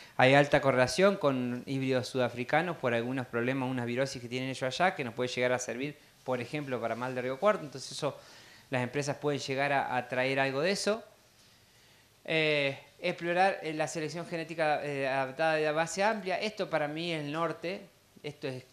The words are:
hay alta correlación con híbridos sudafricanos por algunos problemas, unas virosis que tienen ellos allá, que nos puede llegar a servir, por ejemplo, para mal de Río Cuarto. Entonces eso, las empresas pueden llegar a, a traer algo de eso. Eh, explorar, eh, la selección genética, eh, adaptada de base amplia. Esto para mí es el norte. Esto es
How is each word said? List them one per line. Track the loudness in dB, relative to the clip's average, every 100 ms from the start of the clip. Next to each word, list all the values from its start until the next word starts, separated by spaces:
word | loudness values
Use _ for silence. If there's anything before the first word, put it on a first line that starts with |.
| -8 4
hay | 8
alta | 8 8 6
correlación | 4 4 4 6 4 4
con | 2 2 -2 -4 -4
híbridos | -2 0 0 0
sudafricanos | 0 0 -2 0 2 2 -2
por | 0
algunos | 0 0 -4 -4
problemas, | -2 0 0 0
unas | -2 -2
virosis | 0 -2 -4
que | -6
tienen | -4 -4
ellos | -4
allá, | -4 2 2 2
que |
nos | -4
puede | -2 -2
llegar | 2 2
a | 2
servir, | -2 -4 -6 -8 -18 -14
por | -4 -4
ejemplo, | -4 -6 -4 -4
para | -2 -2
mal | -4
de | -4
Río | -4 0
Cuarto. | 2 2
Entonces | -4 -12 -12
eso, | -6 -4 -6 -12 -20 -20 -20 -4
las | -2
empresas | -2 -2 -4 -2
pueden | -2 -2
llegar | -2 -2 0
a, | 0 0 -2
a | -2
traer | 0 0 2
algo | 0 0
de | 0
eso. | 0 0 -2 -4 -20 _ _ -20 -20 _ _ -20 -20 _ _ -2
Eh, | 2 4 4 2 -2 -10 -6
explorar, | -4 -2 0 4 4 2
eh, | -4
la | -4 -2
selección | -2 -6 -6 -6
genética, | -6 -6 -2 0 0
eh, | -2 -2 0
adaptada | 0 -2 0 2 2
de | 2
base | 0 -2 0
amplia. | 0 0 -2 -4
Esto | -4 -4 -2
para | 0 -2
mí | -2 -4
es | -4
el | -4
norte. | -2 -4 -4 -6 -8 -10 _ _ -14
Esto | -12 -8 -8
es | -8 -12